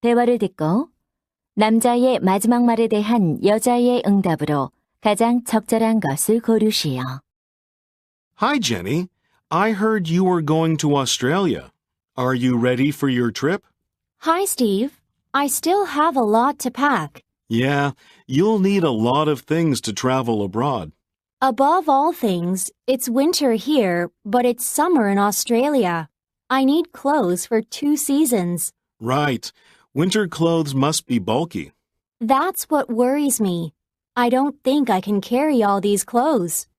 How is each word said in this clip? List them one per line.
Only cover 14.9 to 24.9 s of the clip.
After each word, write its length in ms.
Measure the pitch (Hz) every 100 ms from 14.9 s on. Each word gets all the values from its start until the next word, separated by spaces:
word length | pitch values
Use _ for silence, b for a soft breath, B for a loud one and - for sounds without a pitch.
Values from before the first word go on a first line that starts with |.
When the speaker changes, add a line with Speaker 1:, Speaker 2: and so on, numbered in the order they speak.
| _ _ _ _
Speaker 3:
I 160 | 269 285
still 380 | - 330 381 381
have 300 | 285 311 269
a 60 |
lot 380 | 220 220 254 294
to 100 | 254
pack. 540 | 247 285 254 151 - _ _ _
Speaker 2:
Yeah, 420 | 113 127 143 143 131 b b b
you'll 320 | 131 196 220
need 240 | 190 202
a 100 | 165
lot 320 | 113 113 135 151
of 140 | 143
things 400 | - 160 165 131
to 120 | -
travel 520 | 98 127 131 120 110
abroad. 480 | 101 98 135 123 80 - _ _ _ _
Speaker 3:
Above 460 | 262 233 277 349 330
all 240 | 269 302
things, 580 | 339 226 180 170 190 - _ -
it's 220 | 254 -
winter 460 | 233 294 359 285
here, 560 | 220 247 302 202 175 175 _
but 220 | 208 240 247
it's 180 | 240
summer 440 | - - 320